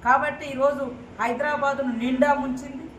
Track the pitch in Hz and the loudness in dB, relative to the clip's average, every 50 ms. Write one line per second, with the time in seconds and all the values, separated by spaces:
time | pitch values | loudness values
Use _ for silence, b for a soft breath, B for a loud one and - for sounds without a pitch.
0 | - 233 254 277 302 294 269 - 302 285 269 254 269 285 285 285 269 247 247 - | 4 4 4 4 4 0 -4 -6 -10 -8 -2 2 2 2 2 2 -4 -6 -8 -12
1 | - - - - 226 233 240 240 285 294 294 285 277 277 277 277 269 254 233 220 | -16 -16 -6 -4 -2 -2 0 0 0 0 0 0 0 0 0 0 -2 -2 -2 0
2 | 233 254 262 262 285 294 285 269 262 269 254 - - - - 269 320 - - | 0 0 2 4 4 4 4 2 0 -4 -4 -6 -8 -10 -12 -12 -12 -12 -14